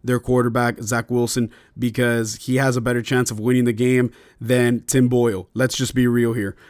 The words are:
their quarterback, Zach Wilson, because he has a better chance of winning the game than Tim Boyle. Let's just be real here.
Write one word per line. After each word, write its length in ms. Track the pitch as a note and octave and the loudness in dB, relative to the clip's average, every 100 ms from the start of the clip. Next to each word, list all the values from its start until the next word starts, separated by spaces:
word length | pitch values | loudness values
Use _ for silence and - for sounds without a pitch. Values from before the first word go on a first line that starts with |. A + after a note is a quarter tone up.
their 160 | A#2 B2 | -4 -2
quarterback, 600 | B2 B2+ A#2+ B2 A#2+ - | 0 2 2 0 -2 -4
Zach 300 | G#2+ A#2+ A2+ | -4 -4 -2
Wilson, 400 | B2 A#2+ B2+ A2+ - _ - | -2 0 -2 -4 -8 _ -6
because 580 | A#2+ A#2 B2 A#2 A2 A#2+ | -4 0 0 0 -2 -6
he 200 | - B2+ | -4 0
has 200 | C3+ B2 | 0 0
a 40 | |
better 220 | A#2+ A#2+ | -2 -4
chance 280 | A2 B2+ A#2+ | -2 -2 -2
of 100 | G#2+ | -2
winning 240 | A#2 B2+ | 0 2
the 80 | A#2+ | 2
game 400 | A2 B2+ B2+ B2+ - - - | 2 2 2 0 -4 -20 -10
than 400 | A2+ B2 A#2+ A#2+ | -2 2 2 0
Tim 280 | - C3+ B2 | 0 2 2
Boyle. 400 | B2 A#2+ F#2 - | 2 2 -2 -6
Let's 220 | A2 C3 - | -2 -2 -2
just 180 | B2+ | 0
be 120 | B2+ B2 | 2 4
real 280 | A#2+ A#2 | 4 2
here. 220 | A2+ G2 - | 0 -6 -8